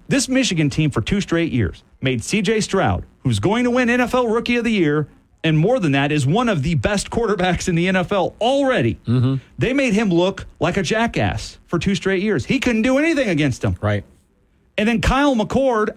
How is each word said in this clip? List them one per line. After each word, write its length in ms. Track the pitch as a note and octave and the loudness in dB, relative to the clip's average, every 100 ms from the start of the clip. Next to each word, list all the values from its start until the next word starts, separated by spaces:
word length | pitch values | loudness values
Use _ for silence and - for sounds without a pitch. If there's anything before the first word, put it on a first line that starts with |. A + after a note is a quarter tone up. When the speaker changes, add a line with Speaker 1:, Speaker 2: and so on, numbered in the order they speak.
| - | -2
Speaker 1:
this 180 | C4+ C4 | -2 0
Michigan 420 | C4 B3+ E3 D3 | 0 0 0 0
team 200 | - D#3 | 0 0
for 120 | A#2 | -2
two 200 | - G3+ | -2 -2
straight 300 | - E3 E3+ | 0 -2 0
years 300 | B2+ G2 - - - | 0 -2 -6 -18 -6
made 220 | C3+ B2 | -4 -2
C 180 | - G#3 | -2 -2
J 180 | G3 A3 | 0 0
Stroud, 420 | - F#3+ B2+ F2 - - | 0 0 0 -2 -6 -6
who's 160 | C3 G2+ | -2 0
going 240 | E3 A3+ B3 | 0 0 0
to 60 | |
win 180 | B3 A#3 | 2 2
N 120 | B3 | 2
F 140 | A#3+ B3+ | 2 0
L 120 | A#3+ | 0
Rookie 280 | A3+ - A#3+ | 0 0 0
of 80 | |
the 80 | A#3 | 0
Year, 360 | G#3 D3+ D3+ D3 - _ _ | 2 2 0 -2 -10 _ _
and 140 | D#3+ D#3 | 0 2
more 220 | F#3 C4 | 2 2
than 120 | E3+ | 2
that, 180 | C#3 C#3+ | 0 0
is 120 | D3+ C3 | 0 0
one 220 | G#3 A#3+ | 0 0
of 120 | F3 | 0
the 140 | C#3+ D#3 | -2 -2
best 340 | G3 G3+ - | 0 -2 -4
quarterbacks 580 | A3+ A3 G3 F#3 E3+ - | -2 -2 0 0 -2 -2
in 60 | E3 | 0
the 120 | F#3 | 0
N 80 | F#3+ | 0
F 160 | F3 | 0
L 240 | G3+ E3 - | -2 -2 -2
already. 560 | A3+ C#4 C4+ A3 A#2 D#2 - | 0 2 2 2 0 -2 -2
Speaker 2:
Mm-hmm. 280 | B2 B2+ C3+ - - | 0 0 -2 -6 -4
Speaker 1:
They 160 | F#3+ | -2
made 200 | C#4 C4 | 0 2
him 160 | G3+ G#3+ | 2 2
look 340 | E3+ F#3 F#3+ - - | 2 0 -2 -12 -4
like 180 | D#3+ G3 | -2 -2
a 60 | |
jackass 720 | E3 A3 A#3 C#3+ G#2 A2 - - _ | -2 0 0 0 -2 -4 -10 -16 _
for 100 | C#3 | -2
two 160 | G3 G3 | 0 -2
straight 260 | F#3+ F#3+ | 0 0
years. 220 | G#3+ D#3+ - | 0 -2 0
He 140 | C4 | 0
couldn't 240 | B3 A3 | 0 0
do 140 | B3 C4 | 2 2
anything 280 | D#4+ D4 A#3 | 2 0 0
against 320 | D3+ D3 A#2 | 0 0 -2
them. 120 | G#2 F2 | -4 -2
Speaker 2:
Right. 220 | G#2 G#2 - _ _ _ _ _ _ - | -2 -2 -6 _ _ _ _ _ _ -2
Speaker 1:
And 100 | G#3+ | 0
then 140 | A3+ | 0
Kyle 340 | - C4 C#4+ A#3 | 2 2 2 2
McCord, 540 | G#3 B3 C4+ A3 G#3+ | 0 0 2 0 0